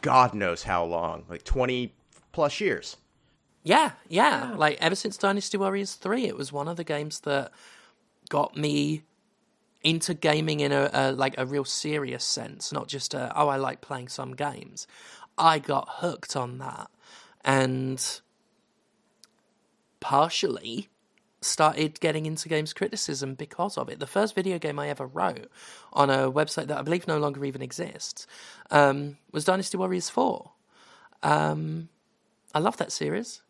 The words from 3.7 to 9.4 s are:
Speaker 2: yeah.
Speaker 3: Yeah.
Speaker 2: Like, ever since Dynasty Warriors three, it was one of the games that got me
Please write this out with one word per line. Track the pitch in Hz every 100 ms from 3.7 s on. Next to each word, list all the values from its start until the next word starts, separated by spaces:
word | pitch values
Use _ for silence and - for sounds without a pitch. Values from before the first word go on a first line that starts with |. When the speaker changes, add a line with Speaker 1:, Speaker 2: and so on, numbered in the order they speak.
| 254 285 - -
Speaker 2:
yeah. | 165 285 - 247
Speaker 3:
Yeah. | 208
Speaker 2:
Like, | 151 143
ever | 165 196
since | 214 -
Dynasty | 196 202 - 196
Warriors | 196 196 196 -
three, | 185 233 233
it | 127
was | 135
one | 143 151
of | 170
the |
games | 160 147 151 -
that | 147 143 127 - - - - _ _ _ -
got | 143 147 151
me | 151 147 147 156 - _ _ _